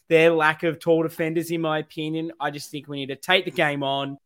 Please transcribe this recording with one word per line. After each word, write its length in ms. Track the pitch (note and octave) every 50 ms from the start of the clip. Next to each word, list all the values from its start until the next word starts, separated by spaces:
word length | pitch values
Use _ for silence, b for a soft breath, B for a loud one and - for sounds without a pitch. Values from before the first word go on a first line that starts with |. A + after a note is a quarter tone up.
| b -
their 220 | E3 D#3+ D#3+ E3+
lack 320 | E3 D#3+ D3+ D#3 D3+ -
of 160 | F3 E3 D3 -
tall 240 | - E3+ E3 E3
defenders, 480 | E3 D#3 - - E3 D#3+ E3 E3+ D#3+ E3+
in 100 | E3+ E3
my 180 | D#3+ D#3 D#3 D#3
opinion, 540 | D#3 _ - D#3+ D#3 D#3 D#3+ D#3+ D#3+ E3 - -
I 120 | C#3+ D3
just 200 | D3 C#3+ - -
think 160 | D3+ C#3+ C#3
we 100 | C#3+ C#3+ C#3
need 80 | C3+
to 100 | C3 C3+
take 280 | - - F3+ F#3 G3 F#3
the 60 | F3
game 320 | - F3+ D#3 D3 C#3+ C#3+
on 360 | C#3 C3+ C#3 C#3 C#3 C#3 C#3 - _